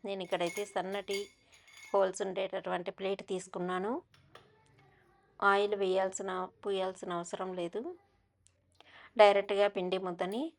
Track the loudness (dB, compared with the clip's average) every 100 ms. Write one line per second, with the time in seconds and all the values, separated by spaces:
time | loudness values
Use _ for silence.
0 | -6 -6 -4 0 0 -2 -4 -4 -4 -6
1 | -4 -6 -6 _ _ -20 -20 -20 2 4
2 | 4 2 -4 -2 -4 -4 -4 -4 -4 -6
3 | -4 -4 -4 -6 -4 -6 -2 -2 -2 -4
4 | -8 -20 _ -20 -20 _ _ -20 -20 _
5 | _ _ _ 0 4 4 2 0 2 2
6 | 0 -2 -6 -4 -6 _ -4 -2 -2 -4
7 | -6 -6 -4 -6 -6 -4 -4 -4 -8 -12
8 | _ _ _ _ _ _ _ _ -20 -20
9 | -8 8 8 8 2 2 2 2 0 0
10 | -2 -4 -4 -2 -6